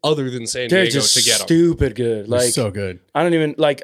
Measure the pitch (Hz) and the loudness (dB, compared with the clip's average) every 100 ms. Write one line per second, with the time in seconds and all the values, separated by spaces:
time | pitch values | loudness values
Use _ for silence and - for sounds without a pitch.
0 | 147 151 131 123 113 127 123 185 117 139 | -2 0 -2 -6 -6 -6 0 2 2 2
1 | 110 - 123 110 - 165 170 165 139 113 | 0 2 2 0 2 4 4 2 -2 -2
2 | 117 110 104 123 123 135 110 95 98 90 | -2 -4 -2 0 0 0 -2 -4 -6 -8
3 | _ 143 175 165 156 147 151 139 | _ -2 2 2 0 0 0 0